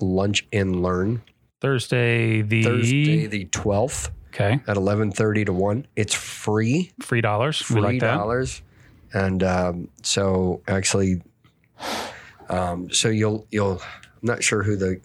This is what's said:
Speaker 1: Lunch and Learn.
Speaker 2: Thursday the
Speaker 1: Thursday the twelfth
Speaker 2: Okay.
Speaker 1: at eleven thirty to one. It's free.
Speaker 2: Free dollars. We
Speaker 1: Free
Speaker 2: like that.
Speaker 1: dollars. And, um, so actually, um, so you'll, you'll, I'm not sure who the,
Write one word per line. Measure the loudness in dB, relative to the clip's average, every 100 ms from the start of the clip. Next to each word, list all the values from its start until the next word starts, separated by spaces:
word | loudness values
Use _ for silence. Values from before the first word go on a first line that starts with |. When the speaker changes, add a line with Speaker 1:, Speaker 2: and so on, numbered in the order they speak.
Speaker 1:
Lunch | 0 2 2 0 -2
and | -2 0 0
Learn. | 0 0 0 -2 -8 _ _ _
Speaker 2:
Thursday | -2 -2 0 0 2 2 2 2
the | 2 2
Speaker 1:
Thursday | 2 2 2 4 4 2 0
the | -4 -4
twelfth | -4 0 2 0 -2 -8 -12 -16 -2
Speaker 2:
Okay. | 0 0 0
Speaker 1:
at | 0
eleven | 2 2 0
thirty | 2 2 2 0
to |
one. | 0 0 0 -4 -4
It's | -2
free. | -4 -6 -8 -2 0 2 0 -2 -8
Speaker 2:
Free | -4 0
dollars. | 0 0 0 -2 0
We |
Speaker 1:
Free | 2
Speaker 2:
like | 2 2
that. | 0 0
Speaker 1:
dollars. | 0 -2 -2 -8 -16 -20 -20 -20 -6
And, | -2 0 2
um, | 2 2 0 -2 -10 -10
so | -4 0 2 2 0 -2 -2
actually, | -2 0 0 2 0 -4 _ _ _ _ _ -10 -8 -10 -14 -20 -20 -6
um, | -4 -2 -4 -4
so | 0 2
you'll, | 2 2 0 -4
you'll, | -2 0 -2
I'm | -6 -18 -20 -6
not | -2 0
sure | 0 0
who | 0 0
the, | 0 -2